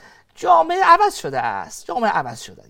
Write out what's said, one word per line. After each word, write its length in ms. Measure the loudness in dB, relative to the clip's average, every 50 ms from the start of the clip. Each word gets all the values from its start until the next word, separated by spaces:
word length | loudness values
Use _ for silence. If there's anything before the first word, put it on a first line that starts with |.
| -20 -20 _ _ _ _ _
جامعه 480 | -4 0 4 4 4 4 2 0 2 4
عوض 320 | 4 4 4 4 2 -2
شده 240 | -4 -8 -6 -4 -4
است، 460 | -4 -4 -4 -6 -8 -10 -14 -16 -10
جامعه 240 | -8 -6 -2 -2 -2
عوض 320 | -2 -2 -4 -6 -10 -14
شده. 220 | -16 -18 -20 -20 -20 -16